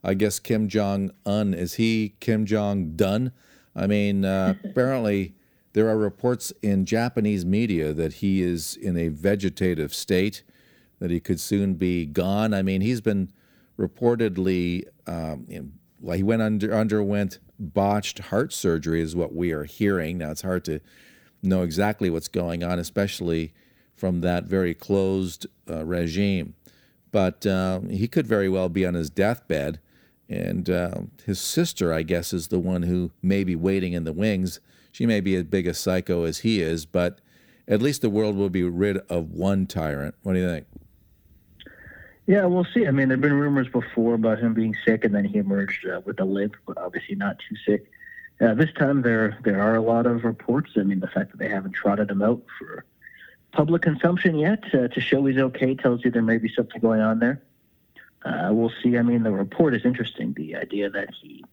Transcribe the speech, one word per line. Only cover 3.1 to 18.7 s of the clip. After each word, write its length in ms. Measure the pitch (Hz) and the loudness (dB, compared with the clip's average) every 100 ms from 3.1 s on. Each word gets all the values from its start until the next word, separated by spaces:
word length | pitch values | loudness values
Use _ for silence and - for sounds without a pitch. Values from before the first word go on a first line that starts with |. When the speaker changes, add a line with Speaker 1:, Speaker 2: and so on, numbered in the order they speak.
| 107 127 - _ - _ - | 2 -2 -8 _ -20 _ -4
Speaker 1:
I 100 | 98 | 0
mean, 380 | 104 101 98 | 2 2 0
uh, 300 | 95 95 95 190 | 0 2 0 -2
<laughs> 40 | |
apparently 720 | - - 127 131 110 101 92 _ _ _ _ | -2 0 0 0 0 0 -2 _ _ _ _
there 140 | 104 110 | 2 2
are 100 | 110 | 2
reports 540 | 104 - 123 123 - - | 0 0 -2 -2 -6 -4
in 240 | 107 98 95 | 0 2 2
Japanese 580 | 110 120 123 107 101 | 0 0 0 0 0
media 480 | 87 101 117 85 76 | 0 0 2 0 0
that 220 | 76 80 | -2 -4
he 260 | - 98 95 | -2 0 2
is 360 | 90 85 80 - | 2 -2 -6 -6
in 200 | 101 87 | -4 -2
a 120 | 82 | -2
vegetative 840 | 73 95 101 95 - 92 82 73 | 0 0 0 -2 0 -2 0 -4
state, 500 | - - 92 101 - _ _ _ _ _ _ | -6 0 2 0 -4 _ _ _ _ _ _
that 100 | 87 | -4
he 100 | 85 | -2
could 180 | - 87 | -2 -4
soon 360 | - 101 98 | 0 0 0
be 320 | 85 90 87 76 | 0 0 0 -2
gone. 480 | 73 90 101 110 | -2 0 0 0
I 80 | 101 | 0
mean, 180 | 95 95 | 0 0
he's 220 | 104 123 | 0 0
been 280 | 107 101 92 _ _ _ _ - | 0 0 -2 _ _ _ _ -6
reportedly, 1040 | 95 - 120 117 110 90 92 90 87 90 - _ - | -6 0 0 2 0 0 0 2 0 -2 -6 _ -10
um, 380 | 85 80 73 - | -6 -6 -8 -12
in, 260 | 85 71 76 _ _ | -14 -14 -18 _ _
well, 160 | - 87 | -4 0
he 60 | |
went 180 | 98 113 | 2 2
under, 340 | 110 107 101 | 2 0 0
underwent 640 | 107 110 107 101 101 98 - - - | 0 2 2 2 0 -2 -6 -20 -12
botched 640 | 90 101 101 104 - - | -4 2 2 2 -2 -10
heart 340 | 98 101 143 | -2 -2 -2
surgery 480 | - 95 | -2 0